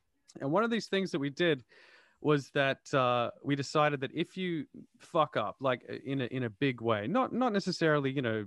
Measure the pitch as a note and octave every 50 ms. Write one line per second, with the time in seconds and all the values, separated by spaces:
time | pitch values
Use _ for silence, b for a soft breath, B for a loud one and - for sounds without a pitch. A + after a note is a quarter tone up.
0 | _ _ _ _ _ - - - - C#3 D3+ F#3+ A3+ A#3 A#3 A3 - - - F#3+
1 | F#3+ F3 - D#3+ C#3 C#3+ C#3 - F3+ E3+ D3+ C3+ A#2 b b b b b b b
2 | b b b b - C#3 D3+ C#3+ C3 - - D3 C#3 C3+ C3+ - _ - - C#3
3 | B2+ B2 B2 A#2+ A#2 G#2 - - - C3+ C#3+ C#3 C#3 - - D#3 D3 D3+ D3 C#3
4 | C3 C3 - C#3+ E3 - - F#3 F#3 F3+ E3+ D#3 C3 - - - - - _ _
5 | - - - E3+ D3+ D3 - C3+ A2 G2 F2+ - C3+ C3+ B2+ B2 - - A#2 -
6 | - B2+ C#3 C#3 C3 A2+ - C3 B2+ A#2 G#2 - C#3+ C#3 B2+ A#2 A2+ A#2 A2+ G#2
7 | G2+ A#2 F3+ B3+ C4 - - A3+ B3+ B3+ G#3 G3 G3 F#3+ E3+ - E3+ D#3+ D3+ D3
8 | C#3 C3+ C3+ C#3+ C3 A#2 A2 A2 G#2